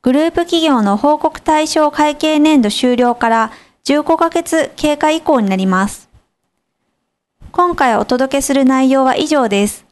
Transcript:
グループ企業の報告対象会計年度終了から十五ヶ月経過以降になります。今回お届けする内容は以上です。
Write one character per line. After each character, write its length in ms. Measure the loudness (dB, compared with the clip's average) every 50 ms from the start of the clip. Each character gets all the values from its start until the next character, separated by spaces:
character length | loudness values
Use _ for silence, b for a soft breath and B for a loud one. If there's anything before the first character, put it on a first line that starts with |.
グ 140 | 0 2 2
ル 60 | 2
ー 100 | 0 0
プ 100 | 0 -2
企 220 | -4 -2 -2 0 2
業 180 | 2 2 2 2
の 140 | 0 0
報 220 | 0 2 0 0 0
告 220 | -2 -4 -4 -4
対 260 | _ 0 0 0 0
象 240 | 0 0 0 0 0
会 260 | 0 0 0 0 0
計 220 | -2 -2 0 2 2
年 240 | 4 4 4 4 2
度 80 | 2
終 260 | -2 0 0 0 2
了 180 | 2 2 0 0
か 140 | 0 0 0
ら 240 | 0 0 0 -4 B B B B B B _
十 180 | -2 -2 -2 0
五 140 | 0 0
ヶ 140 | 0 0 -2
月 400 | -2 -4 -4 -2 -2 -2 -2 -2 -6
経 200 | -4 -2 -2 -2
過 140 | 0 0 0
以 100 | -2 -2
降 200 | 0 0 0 0
に 80 | 2 0
な 60 | -2
り 100 | 0 0
ま 220 | 0 0 0 0 -2
す。 200 | -4 -10 -20 _ _ -20 _ _ _ _ _ _ _ _ _ _ _ _ _ _ _ _ _ _ _ _ _ _ _ _ -20 -10 -2
今 240 | 0 0 0 0
回 200 | 0 0 0 0
お 80 | 0 0
届 340 | -2 -2 -2 -2 -2 -2 -4
け 20 | -2
す 100 | 0 0
る 120 | 2 2
内 260 | 2 2 2 2 2
容 140 | 2 2 2
は 120 | 0 0
以 100 | -2 -2
上 220 | -2 0 0 0 0
で 180 | 0 0 -2
す。 180 | -2 -4 -10 _ _